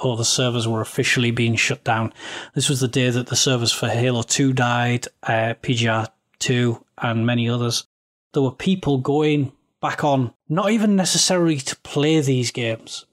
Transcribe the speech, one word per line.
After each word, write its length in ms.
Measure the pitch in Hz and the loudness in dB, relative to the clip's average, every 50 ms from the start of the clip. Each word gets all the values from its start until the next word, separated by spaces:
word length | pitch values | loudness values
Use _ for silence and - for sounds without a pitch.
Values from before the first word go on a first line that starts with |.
| - | -2
oh, 120 | 131 117 | -2 -2
the 100 | 110 113 | 0 0
servers 420 | - - - 127 123 117 120 110 113 | 0 0 0 0 0 0 -2 -2 -2
were 140 | 113 110 | -2 -2
officially 480 | 107 - - - - - - 131 120 117 | -4 -4 -2 -2 0 0 2 2 2 0
being 260 | 117 120 120 117 113 | 0 0 0 0 2
shut 280 | 110 - - 117 - - | 0 0 -2 -2 -2 -2
down. 280 | 120 113 113 113 107 - - - - - - - - - | 0 0 0 0 -2 -6 -10 -14 -14 -14 -14 -14 -8 -4
This 140 | 143 135 - | -2 0 0
was 100 | 143 123 | 0 0
the 80 | 131 120 | 0 0
day 240 | - 139 123 123 | 0 0 2 2
that 160 | 120 123 123 - | 0 0 -2 -2
the 80 | 123 | -2
servers 360 | - - 143 131 120 117 113 | 0 2 2 2 2 0 -2
for 160 | - - - 113 | -2 -2 -2 -2
Halo 360 | 107 117 123 127 123 117 110 | 0 0 0 0 0 0 -2
two 280 | - - - 143 135 | -2 0 2 2 2
died, 560 | 131 131 123 120 120 120 120 123 120 120 - - - _ | 2 2 0 0 0 0 0 0 0 -2 -4 -8 -14 _
uh, 320 | - - 117 113 113 113 113 - | -4 -2 0 0 0 -2 -4 -4
P 140 | - - 127 | -4 -2 -2
G 120 | 117 117 117 | 0 2 2
R 200 | 113 110 110 - - _ _ _ _ - | 2 0 0 -4 -8 _ _ _ _ -6
two, 440 | - - 127 123 123 120 117 - - _ _ - | -2 0 0 2 2 0 0 -2 -8 _ _ -6
and 300 | - 120 113 113 110 120 | -4 -2 0 0 0 2
many 200 | 120 120 117 117 | 2 0 0 0
others. 380 | 120 120 120 120 117 - - _ _ _ _ _ _ _ _ _ - | -2 -2 -2 -2 -2 -4 -6 _ _ _ _ _ _ _ _ _ -2
There 80 | 151 | 0
were 80 | 135 127 | 0 0
people 480 | 123 - - 190 190 185 - - 139 131 | -2 -2 0 0 0 0 0 0 0 0
going 540 | 131 - 139 151 151 151 151 147 139 - - _ _ _ _ _ | 0 0 0 2 2 2 2 2 0 -2 -6 _ _ _ _ _
back 240 | - 143 - - - | -6 -6 -4 -2 0
on, 300 | 147 139 135 127 113 - _ _ - | 2 2 2 0 -2 -6 _ _ -4
not 220 | 151 175 208 202 | -2 0 0 2
even 240 | 226 226 214 214 202 | 2 2 4 4 4
necessarily 640 | 190 180 - - 180 - - 185 180 170 165 156 135 | 2 2 2 0 2 2 2 2 2 2 2 0 0
to 180 | - - - - | -4 -6 -10 -10
play 380 | - - - 147 143 156 160 160 | -12 -6 -2 0 2 2 2 2
these 300 | 139 135 131 127 120 117 | 2 2 0 0 0 -2
games, 560 | - 123 120 117 113 113 - - - - - _ | -4 -4 -4 -4 -4 -6 -8 -12 -16 -16 -16 _